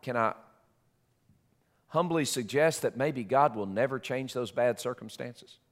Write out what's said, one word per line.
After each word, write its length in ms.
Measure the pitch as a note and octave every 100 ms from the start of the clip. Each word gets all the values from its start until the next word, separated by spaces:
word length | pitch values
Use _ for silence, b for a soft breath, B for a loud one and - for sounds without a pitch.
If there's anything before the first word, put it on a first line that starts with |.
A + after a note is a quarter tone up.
can 160 | - A#2+
I 160 | A2 - - _ _ _ _ _ _ _ _ _ _ _ _ _ _
humbly 360 | D#3 F3 E3 C3+
suggest 560 | C3+ G#2+ C3+ D#3+ -
that 160 | B2 A#2
maybe 260 | C#3+ C3
God 320 | G2+ C3 D3 A2
will 120 | G2
never 320 | F#2+ C3 C3
change 340 | - C3 C3
those 180 | B2+ A2+
bad 280 | A#2+ A#2+ A2+
circumstances? 800 | B2 B2 A2 - B2 A#2+ - - _